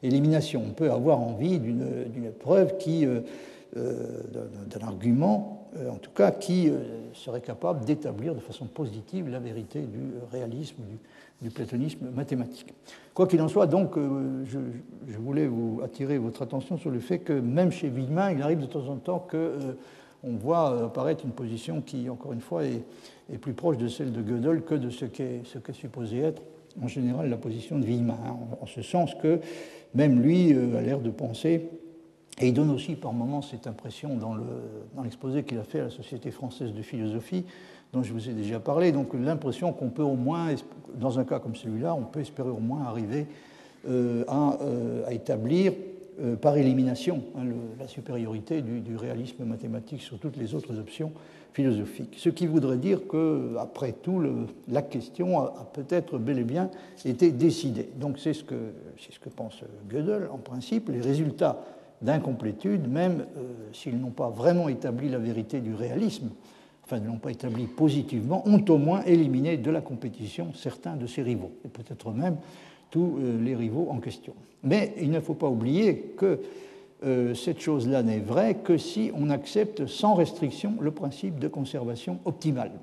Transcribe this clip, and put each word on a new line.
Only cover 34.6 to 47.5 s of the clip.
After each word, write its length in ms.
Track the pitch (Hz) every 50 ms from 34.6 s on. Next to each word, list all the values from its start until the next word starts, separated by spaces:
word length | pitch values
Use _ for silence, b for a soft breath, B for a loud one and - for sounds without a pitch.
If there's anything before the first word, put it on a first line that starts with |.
| 117 113 107 104 - - -
dans 80 | 131 135
l'exposé 400 | 143 120 - - 135 131 147 139
qu'il 140 | - 127
a 60 | 113 107
fait 180 | - - 156
à 40 | 135
la 40 | 120
Société 420 | 117 - 120 - - 120 - -
française 420 | 117 - 135 123 - - 135 113 104
de 80 | 107
philosophie, 640 | 110 - - 117 110 107 107 113 113 - 180 180 175 B B B B B B B B B
dont 120 | - 127 127
je 100 | 104 107
vous 160 | 113 110 127
ai 40 | 117
déjà 260 | 110 104 104 113 113
parlé, 320 | - - 143 160 175 180
donc 180 | 151 139 135 - -
l'impression 600 | 127 123 143 165 147 151 135 - - 180 175 151
qu'on 160 | - 139 123
peut 140 | 117 - 151
au 100 | 143 135
moins, 380 | 131 123 131 160 170 170 165
esp-, 120 | 143 120 - - - - - - -
dans 240 | - 113 135 117
un 60 | 131 127
cas 160 | - - 127
comme 160 | - - 110
celui-là, 400 | - - 117 107 113 131 170 170
on 80 | 147 113
peut 160 | - - 156
espérer 300 | 143 - - - 131 127
au 100 | 123 107
moins 240 | 110 117 131 151 143
arriver, 420 | 123 110 117 110 104 117 147 151 151 B B B B B B B B B B - 135
euh, 340 | 127 127 123 120 120 117 117
à, 320 | - 139 139 147 143 - -
euh, 460 | 143 143 123 123 117 117 117 120 117
à 60 | - 123
établir, 600 | 110 - - 123 110 110 120 151 180 196 190 - - - - - - - - - -
euh, 140 | - 120 117
par 200 | 107 - 151 143
élimination, 680 | 147 139 131 131 131 127 127 123 127 - 175 175 147 123 - -
hein, 80 | 135 123
le, 100 | 123